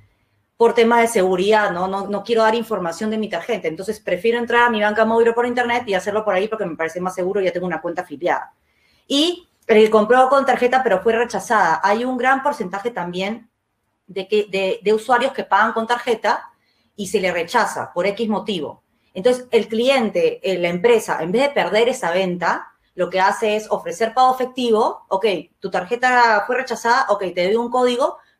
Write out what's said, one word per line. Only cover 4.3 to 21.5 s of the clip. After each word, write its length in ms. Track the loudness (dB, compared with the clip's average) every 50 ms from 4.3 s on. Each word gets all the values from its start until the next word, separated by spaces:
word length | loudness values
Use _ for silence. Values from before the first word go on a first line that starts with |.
| 0 0
entrar 240 | -2 0 2 2 2
a 60 | 2
mi 120 | 2 0
banca 240 | 0 0 2 2 2
móvil 240 | 2 4 4 4 4
o 60 | 2
por 100 | 0 0
internet 380 | -2 0 -2 -2 0 -2 -4 -2
y 80 | -2 -2
hacerlo 320 | -2 -2 -2 -4 -2 -2
por 80 | 0 0
ahí 160 | 0 -2 -2
porque 160 | -4 -6 -6
me 100 | -6 -6
parece 240 | -6 -6 -6 -6 -6
más 160 | -6 -6 -4
seguro, 240 | -4 -4 -2 -2 -2
ya 140 | -2 -2 -2
tengo 140 | -4 -4
una 120 | -6 -6 -6
cuenta 220 | -6 -6 -8 -8
afiliada. 520 | -8 -10 -8 -4 -2 -2 -2 -2 -6 -10 _ _ _ _ _ _ _ _ _ _ _
Y 400 | -2 0 0 0 0 -2 -6 -10 _ _ _ _
el 160 | 4 6 6 6
que 60 | 6
compró 400 | 6 4 4 4 4 4 4 4
con 160 | 4 2 2
tarjeta, 360 | 2 0 2 2 2 2 2
pero 200 | 2 2 0 0
fue 120 | 2 2 0
rechazada. 680 | 0 0 -2 -4 -6 -2 0 2 2 2 2 2 2 2
Hay 220 | 0 0 0 -2
un 120 | -2 -2
gran 240 | 0 0 0 0 2
porcentaje 480 | 0 -2 -2 -4 -6 -6 -6 -8 -8 -6
también 600 | -6 -6 -8 -6 -6 -6 -4 -6 -6 -8 -12 _ _ _ _ _ _ _ _ _ _ _ _
de 200 | -14 -10 -10 -4
que, 200 | -2 0 0 0 0
de, 300 | -2 -2 -2 -2 -2 -2
de 120 | 0 0 0
usuarios 400 | 0 0 0 0 2 0 -2 -4
que 100 | -6 -2
pagan 300 | 0 2 2 2 2 0
con 120 | -2 -2
tarjeta 640 | -2 -2 -2 -2 -2 -2 0 0 -2 -2 -2 -4 -12 _ _ _ _ _ _ _ _ _
y 120 | -12 -6
se 120 | -4 -2 -2
le 120 | 0 0
rechaza 600 | -2 -2 -2 0 0 0 0 0 -2 -6 -8 -6 -4
por 140 | -2 -2
X 200 | -2 -2 -2 -2 -2
motivo. 520 | -2 -2 -4 -4 -6 -6 -6 -8 -12 _ _ _ _ _ _ _ -6
Entonces, 320 | 0 0 2 0 0 0 0
el 160 | 0 0 0
cliente, 720 | 0 -2 0 2 2 2 2 0 0 0 0 0 0 0 -2 -4
eh, 140 | -2 -2
la 120 | 0 0 -2
empresa, 520 | 0 2 4 4 4 4 2 -2 -4 -4
en 100 | -2 -2
vez 100 | 0 2 2
de 60 |
perder 400 | 2